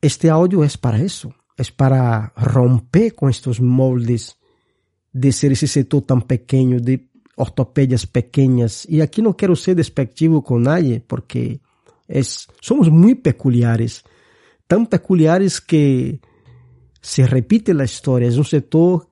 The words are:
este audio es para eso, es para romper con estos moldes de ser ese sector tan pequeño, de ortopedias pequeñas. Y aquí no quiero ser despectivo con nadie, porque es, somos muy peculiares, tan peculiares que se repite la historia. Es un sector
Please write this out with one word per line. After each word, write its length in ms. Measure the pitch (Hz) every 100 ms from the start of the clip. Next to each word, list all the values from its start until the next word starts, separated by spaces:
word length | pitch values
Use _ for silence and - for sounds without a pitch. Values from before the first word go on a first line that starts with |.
este 280 | 156 - 165
audio 340 | 156 180 190
es 140 | 151 -
para 220 | 131 107
eso, 320 | 180 - 127 - _ -
es 140 | 127
para 640 | _ 135 131 123 113 107 -
romper 800 | 117 120 123 127 - 170 226 -
con 140 | 139
estos 320 | 123 - 117
moldes 760 | 127 127 131 123 117 120 - - _ _ _ _ _ _ _
de 200 | 135 135
ser 220 | 127 143
ese 140 | 135 143
sector 340 | - 131 143
tan 220 | - 127
pequeño, 560 | - 127 _ 135 131 123
de 300 | 120 131 _ _ _ -
ortopedias 720 | 131 - 123 - 135 120 -
pequeñas. 800 | 127 117 - 135 123 117 - -
Y 120 | 156
aquí 200 | 151 -
no 140 | 220 180
quiero 200 | 196 175
ser 200 | - 180
despectivo 680 | 151 - 127 - 160 156
con 200 | - 120
nadie, 360 | 120 165 151 117
porque 640 | - 127 - 127 120 117 _ _ _ _ _
es, 400 | - 131 - - _
somos 300 | - 269 170
muy 240 | 160 190 254
peculiares, 880 | - - 139 120 120 113 117 - _ _ _ _ _ _ _
tan 200 | 190 233
peculiares 760 | 180 - 185 156 175 196 -
que 580 | _ 160 143 131 131 131 _ _ _ - _ _ _ _
se 260 | - - 127
repite 460 | 127 117 226 220
la 120 | 165 131
historia. 420 | - - 127 120
Es 100 | 120
un 80 | 147
sector 640 | 151 - 156 170 180 -